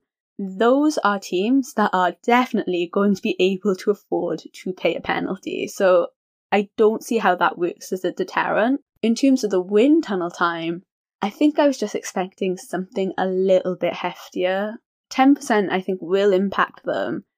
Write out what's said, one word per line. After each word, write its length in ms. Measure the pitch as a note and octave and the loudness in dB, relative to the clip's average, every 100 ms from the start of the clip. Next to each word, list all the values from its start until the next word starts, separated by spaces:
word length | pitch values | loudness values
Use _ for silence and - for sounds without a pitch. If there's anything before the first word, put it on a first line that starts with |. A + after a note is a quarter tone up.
| - _ _ - | -8 _ _ -12
Those 580 | G3 F#3+ A3+ C4+ D4+ D4+ | -10 0 2 4 4 2
are 200 | G3+ G3+ | -2 -2
teams 540 | - F3+ G#3 C4+ B3 | -4 -2 2 0 0
that 160 | - G#3 | 0 0
are 240 | F#3 F3+ F#3 | 2 0 -2
definitely 680 | - A#3+ B3 G#3+ F3+ F3+ F3 | 2 2 2 -2 -2 -2 -2
going 220 | - G3+ G3 | 0 2 2
to 60 | |
be 140 | A3 - | -2 0
able 360 | F#3 F#3+ G#3 F#3+ | 0 2 -2 -2
to 160 | - | -2
afford 520 | G3+ _ E3+ E3+ E3 - | -4 _ -4 -4 -6 -8
to 200 | - - | -12 -10
pay 220 | F#3 F3 E3 | -2 -2 -2
a 60 | |
penalty. 680 | - F#3 F3+ F#3+ - - - | -4 -4 -4 -6 -8 -8 -8
So 420 | - F#3+ F3+ E3+ - _ _ _ | 0 4 4 2 -6 _ _ _
I 180 | G3+ G#3 - | -2 -2 2
don't 260 | G#3+ A3+ | 2 2
see 140 | - A3+ | -2 0
how 180 | G3+ F3+ | 2 2
that 220 | F3 - | 0 0
works 340 | F3 - - | -4 -6 -8
as 140 | F#3 F3+ | -6 -4
a 80 | |
deterrent. 680 | - F#3 - F3 E3+ A3 C#4 - _ | -4 -4 -2 -2 0 0 -2 -6 _
In 140 | A3 A3+ | -2 2
terms 280 | C#4 C4 | 2 2
of 60 | G#3 | 2
the 100 | F#3+ | -2
wind 460 | F3+ G3+ C4 D#4+ D4 | 2 4 6 4 2
tunnel 240 | G3 F3 | -4 -6
time, 540 | - F3 E3+ E3 E3+ - _ _ _ | -2 -2 -2 -6 -8 -12 _ _ _
I 80 | G#3 | -8
think 300 | - D4+ D4+ | 0 0 4
I 80 | D4 | 2
was 100 | C4 | 0
just 180 | G#3 - | -4 -6
expecting 600 | - - F#3 - F#3+ F#3 | -8 -6 -8 -4 -4 -4
something 560 | - F3 F#3 - F#3+ - | -6 -8 -6 -4 -4 -2
a 80 | F#3 | -2
little 500 | F#3 F#3+ F#3 - F3 | 0 2 2 2 -2
bit 200 | F3 - | -4 -4
heftier. 800 | F3+ F3 - - F3+ F#3+ G#3 A3+ - _ _ | -8 -8 -12 -4 -2 -2 -4 -8 -18 _ _
Ten 260 | - C4 C#4+ | 2 4 4
percent, 360 | - G#3+ G3 | 2 0 2
I 100 | F#3 | -2
think, 180 | F#3 F#3 | -2 -6
will 300 | D#3+ F#3+ G3+ | -2 2 4
impact 540 | F#3 G3 F#3+ F#3 - - | 4 2 0 -2 -4 -6
them. 400 | - G2 D3 - | -4 -4 -6 -12